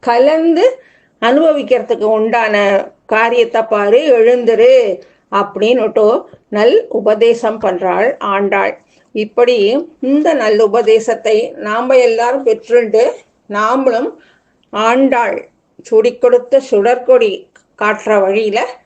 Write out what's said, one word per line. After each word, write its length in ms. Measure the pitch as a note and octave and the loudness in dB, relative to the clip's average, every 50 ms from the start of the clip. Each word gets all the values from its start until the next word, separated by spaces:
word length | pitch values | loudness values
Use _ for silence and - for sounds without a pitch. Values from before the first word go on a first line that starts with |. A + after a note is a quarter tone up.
கலந்து 800 | - - A#3 A#3 B3+ C#4+ D#4 D#4+ D#4+ E4+ E4 D#4+ G4+ C5 C5 - - _ _ _ _ _ _ _ | -2 0 2 4 4 4 2 2 2 2 2 2 2 2 0 -2 -16 _ _ _ _ _ _ _
அனுபவிக்கிறதுக்கு 840 | - A#3 B3+ C#4+ D#4+ D#4+ D4 D4 C4+ - B3+ A#3+ G#3 - A#3 - G#3 | -2 0 2 2 2 2 0 0 0 -2 -2 -2 0 -4 -4 -2 0
உண்டான 800 | G#3+ A3 G#3+ G#3+ A3 A3+ A#3 A3+ G#3+ G#3 G#3 G3+ G3 G3+ F#3+ - - _ _ _ | -2 0 0 0 0 0 -2 -2 0 0 0 0 2 0 0 -2 -4 _ _ _
காரியத்தை 560 | _ A3 G#3+ A3+ A#3 A#3 B3 A#3 - - A3+ A3 | _ -2 0 0 0 2 0 0 0 0 -4 -2
பாரு, 360 | A3 A3 G#3+ G3+ G3+ G#3+ B3+ | 0 -2 -2 0 2 2 2
எழுந்துரு 1040 | D#4 D#4 C4 A#3 A3 A3+ B3 B3 A#3+ A3+ A3+ G#3 A3+ B3 C4 B3+ A#3 G3+ F#3 - - _ _ _ _ _ - | 2 2 2 4 4 2 2 2 0 0 2 4 4 4 4 4 2 0 -4 -8 -10 _ _ _ _ _ -4
அப்படின்னுட்டு 920 | G3+ G3+ G3 - F#3+ G3+ A3 B3 B3+ A3 G#3+ - A3+ G#3+ G#3+ A#3 E4+ - - - _ _ _ | -4 -4 -4 -4 -4 -2 0 0 0 -2 -2 0 2 2 2 2 0 -4 -8 -20 _ _ _
நல் 380 | - G#3 G#3+ A#3+ D4+ A4 - - | -4 0 2 2 2 2 0 -2
உபதேசம் 720 | - A#3 G3 G#3+ G#3+ G#3 A3+ A#3 A#3 A#3 - A3 A3 A3+ | -6 -4 0 0 0 2 2 2 2 0 -2 -6 -6 -4
பண்றாள் 580 | A3+ G3+ F#3 F3 F#3+ F#3 F3+ F3+ G#3 B3 C#4 - | -4 -4 -4 -2 -4 -2 -2 0 -2 -2 -2 -4
ஆண்டாள். 640 | - G#3 G3 G3 G3+ G3 G3 G3 G3 G3 - - _ _ _ _ _ _ _ | -6 -6 -4 -2 -2 -2 -2 -2 -2 -4 -6 -8 _ _ _ _ _ _ _
இப்படி 760 | A3 G#3+ G#3+ _ - A#3+ A#3+ B3 A#3 G3+ G3+ A#3 C#4+ F4 - - _ | -8 -8 -6 _ 0 2 2 2 2 2 0 0 -2 -4 -6 -12 _
இந்த 340 | - B3+ C#4 D4 D4+ E4+ D#4+ | -4 -2 0 0 0 0 0
நல் 240 | C#4 A3+ G#3+ A3 G#3 | 0 0 0 2 2
உபதேசத்தை 920 | A3+ G#3 G3+ A#3+ A#3 G#3+ A3 A3+ A3 - A3+ - - G#3 A3 G#3+ A#3 C4+ - | 2 2 2 0 2 2 2 2 2 -2 -6 -4 -2 -2 -2 0 -2 -4 -8
நாம 400 | - G#3 G#3 G#3+ A3+ B3+ B3+ C4 | -12 -10 -6 -6 -6 -2 2 2
எல்லாரும் 500 | B3+ B3 A3+ A3+ A3+ A#3 A#3+ B3+ C#4 C4+ | 4 4 2 0 0 -2 -2 -2 -2 -2
பெற்றுண்டு 640 | A#3+ A3 A3 - - A#3 A#3+ A#3 G#3+ G#3 A3 A#3+ D4 - - _ _ _ _ _ _ | -2 -2 -2 -4 0 0 0 0 2 0 0 0 0 -2 -8 _ _ _ _ _ _
நாமளும் 640 | G#3 G3+ G#3+ A3 B3 C4+ C4+ B3+ A#3 A3+ C4 - - - _ _ _ _ _ _ _ _ _ _ | -6 -4 -2 -2 -2 0 0 0 0 -2 -4 -6 -8 -12 _ _ _ _ _ _ _ _ _ _
ஆண்டாள் 800 | - - A3 A3+ A#3+ B3+ C4+ C4+ B3+ A#3+ A#3 G3+ - - - - _ _ _ _ _ _ - | -8 -4 -2 0 2 2 2 2 2 0 -2 -2 -4 -8 -10 -14 _ _ _ _ _ _ -10
சுடி 360 | - A#3 A3 G#3+ A#3+ A#3+ - | -2 0 0 0 0 -2 0
கொடுத்த 420 | - B3 B3 B3 B3 - C4 C4+ C4 - | 0 2 2 2 0 2 0 0 0 0
சுடற்கொடி 800 | - G3+ G3 A#3 B3 B3 B3+ - B3+ B3 A3+ G#3+ F#3+ F3 - _ _ _ _ _ _ _ G#3 | -2 0 2 0 0 -2 2 2 2 2 2 0 -4 -6 -12 _ _ _ _ _ _ _ -4
காட்டுற 380 | G#3 G#3+ G#3 - A3 G#3+ G#3 | -4 -4 -4 -4 -2 0 0
வழியில 460 | F#3+ F#3+ G3 G#3+ A3+ G#3+ G3 A3+ - - - - _ | 0 0 -2 -2 -2 -2 -2 -4 -4 -6 -10 -18 _